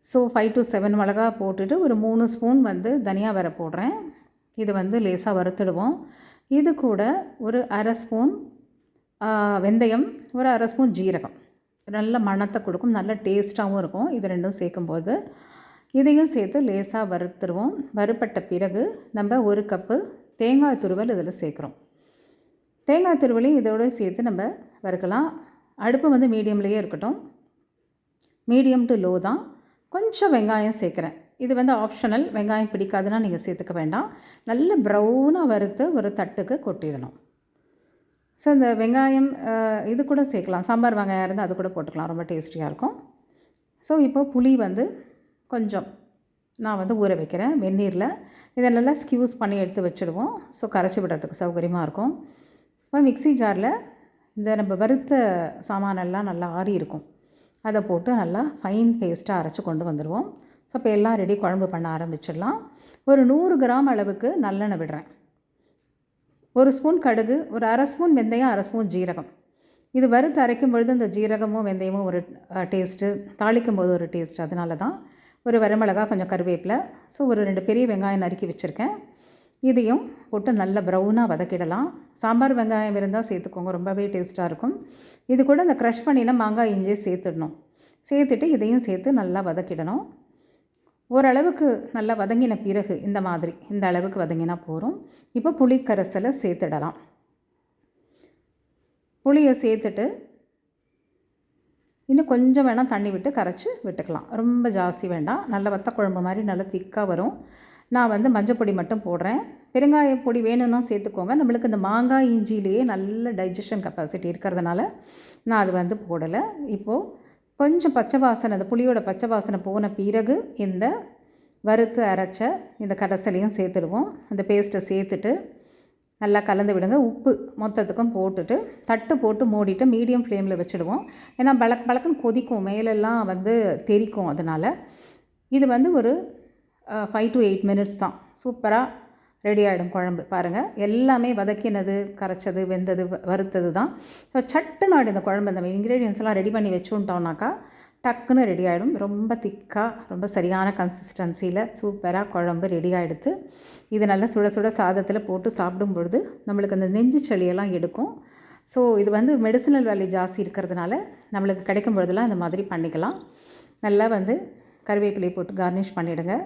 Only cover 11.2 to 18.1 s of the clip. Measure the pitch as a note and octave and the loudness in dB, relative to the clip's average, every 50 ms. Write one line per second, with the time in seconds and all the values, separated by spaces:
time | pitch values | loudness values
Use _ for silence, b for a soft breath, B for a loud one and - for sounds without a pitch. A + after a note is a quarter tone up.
11.2 | - - - - - _ _ _ _ _ _ _ _ - G3+ G#3+ G#3+ A3 A#3 A#3+ | -4 -8 -16 -16 -20 _ _ _ _ _ _ _ _ -8 -4 -4 -2 0 0 0
12.2 | A3 G3+ G3 G3 G3+ G3+ G3+ A#3 G#3 - F3 F3+ - A#3+ A3+ G#3 F#3+ G3+ A3 G#3 | 0 0 0 0 -2 -2 -4 -6 -4 -4 -6 -2 0 0 0 0 0 -4 -4 -4
13.2 | G#3 G3 F#3+ G3+ G3+ G3+ - - G#3+ G3 G3 G3 F3+ E3 - F#3+ A#3+ F4 E4 A#3 | -2 0 0 0 0 -2 -2 -4 -2 -2 0 -2 -2 -4 -4 -2 -2 -2 -2 -2
14.2 | F#3+ F#3+ F#3 F3 F3 F#3+ G3 - F3+ F3 - F#3+ F3 D#3+ D#3 E3 E3 F#3+ A#3+ F#4 | -4 -2 -2 -2 -2 -4 -4 -4 -6 -6 -4 -6 -6 -4 -4 -6 -2 -2 -4 -4
15.2 | G4+ B B B B B B B B B B B B B _ C4 C#4 D4 D4 D4 | -4 B B B B B B B B B B B B B _ 2 4 6 6 6
16.2 | D#4+ D#4 D#4+ C4 G3+ F#3+ - C#4+ C#4+ A#3+ G3 G3 G3 G3 - A3 A3 F#3+ F#3 F3 | 4 4 2 -2 -2 0 0 0 0 2 0 -2 -4 -4 -4 -4 -4 -2 -2 -4
17.2 | F3+ F3+ F3+ - - F3 E3+ F#3 G#3+ C#4 G4 - C4+ - - G#3 G#3 G#3 | -4 -6 -6 -6 -6 -4 -4 -2 -2 -2 -2 -4 -10 -8 -2 -2 0 0